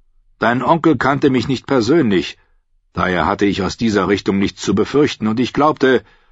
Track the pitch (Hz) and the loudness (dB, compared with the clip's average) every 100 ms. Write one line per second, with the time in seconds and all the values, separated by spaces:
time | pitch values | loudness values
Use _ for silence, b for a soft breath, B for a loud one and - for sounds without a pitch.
0 | _ _ _ _ 113 123 123 165 165 131 | _ _ _ _ -2 0 0 2 2 2
1 | - 139 143 131 113 127 - 135 107 170 | 0 0 2 0 -2 -6 0 0 2 2
2 | 120 92 - - _ _ _ _ _ - | 2 0 -2 -12 _ _ _ _ _ -4
3 | 87 90 80 101 101 90 92 - 113 101 | -2 0 0 0 0 0 -4 -2 -2 0
4 | 92 101 - 98 98 - - 101 101 139 | 0 -2 -2 -2 -2 -4 -4 -2 0 0
5 | 147 - 110 110 127 - 151 143 131 123 | 0 -2 -4 -2 -4 0 0 2 2 2
6 | b b b | b b b